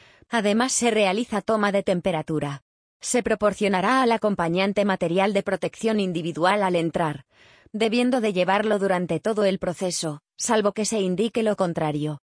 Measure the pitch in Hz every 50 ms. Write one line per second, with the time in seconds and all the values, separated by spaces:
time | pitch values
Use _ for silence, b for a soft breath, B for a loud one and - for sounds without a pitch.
0 | b b b b b _ - 233 196 208 202 226 247 262 - - 233 240 220 220
1 | 208 190 185 220 247 - 220 202 - - 226 214 208 202 190 202 185 - 190 180
2 | - 196 170 156 156 - 160 151 151 147 143 139 - _ _ _ _ _ _ _
3 | - - - 247 - - - - 208 208 196 - 208 196 202 185 185 214 254 262
4 | 254 233 226 214 - 214 202 - 170 165 170 185 190 202 196 208 202 208 190 -
5 | 180 165 170 190 190 208 196 196 - - 190 175 - 160 - - - 226 220 208
6 | 196 185 170 175 156 170 156 151 165 - 202 208 196 185 175 170 165 165 - -
7 | 170 156 143 139 - b b b b b b b b b - 208 226 226 214 240
8 | 247 247 262 254 214 214 185 180 180 175 196 208 214 214 208 202 190 190 185 175
9 | 180 160 170 156 - 220 220 208 202 196 190 - - 180 170 - 196 180 170 -
10 | - 160 147 147 - _ _ - - - 233 220 202 202 - 220 214 - 226 214
11 | 196 185 180 175 226 226 - 240 220 214 202 - 190 170 165 - 160 151 147 147
12 | 151 151 147 139